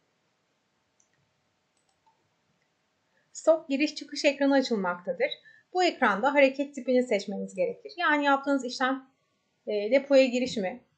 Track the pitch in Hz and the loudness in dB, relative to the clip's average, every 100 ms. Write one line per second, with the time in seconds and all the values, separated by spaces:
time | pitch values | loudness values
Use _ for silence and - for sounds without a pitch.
0 | _ _ _ _ _ _ _ _ _ _ | _ _ _ _ _ _ _ _ _ _
1 | _ _ _ _ _ _ _ _ _ _ | _ _ _ _ _ _ _ _ _ _
2 | _ 906 _ _ _ _ _ _ _ _ | _ _ _ _ _ _ _ _ _ _
3 | _ _ _ - - 320 320 269 294 - | _ _ _ -2 2 2 0 -2 -2 -4
4 | 277 285 302 285 277 277 254 220 185 180 | -12 -4 -2 2 2 2 2 -2 -2 -4
5 | - 175 262 - - - _ 359 359 - | -6 -4 -4 -6 -18 -20 _ 0 0 2
6 | 226 196 254 285 269 269 285 - 247 254 | 0 2 2 4 4 2 -6 -6 -2 0
7 | 247 208 208 196 190 190 170 - - - | 0 -2 -4 -8 -8 -4 -4 -4 -12 -4
8 | 339 294 285 269 277 277 247 - 254 269 | 0 2 2 2 2 -2 -2 -4 -4 -4
9 | - _ _ _ _ _ - 208 208 262 | -10 _ _ _ _ _ -6 -4 0 0
10 | 269 277 262 240 254 - 190 233 - | 4 4 4 2 -4 -4 -6 -8 -16